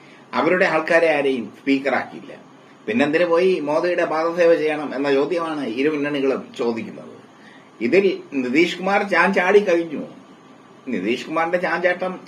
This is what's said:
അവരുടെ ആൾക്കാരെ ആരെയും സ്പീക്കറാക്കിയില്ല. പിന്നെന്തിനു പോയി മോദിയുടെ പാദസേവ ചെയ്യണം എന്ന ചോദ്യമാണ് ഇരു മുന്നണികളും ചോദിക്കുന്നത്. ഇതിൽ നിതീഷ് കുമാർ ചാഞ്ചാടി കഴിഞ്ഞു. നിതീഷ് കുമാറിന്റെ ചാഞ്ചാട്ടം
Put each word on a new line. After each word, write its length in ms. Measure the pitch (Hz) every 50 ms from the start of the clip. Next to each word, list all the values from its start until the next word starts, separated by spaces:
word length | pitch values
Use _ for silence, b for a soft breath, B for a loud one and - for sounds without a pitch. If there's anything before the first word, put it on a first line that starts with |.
| B B B B B B -
അവരുടെ 320 | 120 131 160 180 185 190
ആൾക്കാരെ 500 | 175 160 160 160 - 170 165 170 165 151
ആരെയും 380 | 143 139 139 131 123 110 98 - -
സ്പീക്കറാക്കിയില്ല. 720 | - 143 139 135 135 139 123 107 - - - 117 95 92 - - - - - - B B B B -
പിന്നെന്തിനു 400 | - 107 120 143 147 147 165 180
പോയി 340 | 175 165 165 185 190 185 165
മോദിയുടെ 460 | 147 143 151 160 170 180 175 170 170
പാദസേവ 500 | 165 156 156 160 170 170 180 175 170 170
ചെയ്യണം 400 | 156 151 156 151 147 151 131 113
എന്ന 180 | 127 139 143 139
ചോദ്യമാണ് 520 | 135 143 151 180 170 165 160 156 151 139
ഇരു 240 | 120 110 123 135 151
മുന്നണികളും 580 | 156 143 143 143 147 139 135 135 127 104 98 - - -
ചോദിക്കുന്നത്. 600 | 127 117 117 110 101 92 78 71 - - - - - - - B B B B B B B B -
ഇതിൽ 380 | 107 120 147 190 202 190 165 - - - 147
നിതീഷ് 440 | 139 127 123 123 151 175 180 - 180
കുമാർ 260 | 185 190 196 208 208
ചാഞ്ചാടി 560 | 196 185 165 175 190 196 190 175 185 202 208
കഴിഞ്ഞു. 440 | 202 190 170 170 170 160 147 107 95 - - - - - - - - - - - - - - - - -
നിതീഷ് 400 | 120 95 90 107 120 123 - -
കുമാറിന്റെ 300 | 156 160 165 165 175 175
ചാഞ്ചാട്ടം 640 | 175 160 165 175 180 180 180 180 185 185 180 - -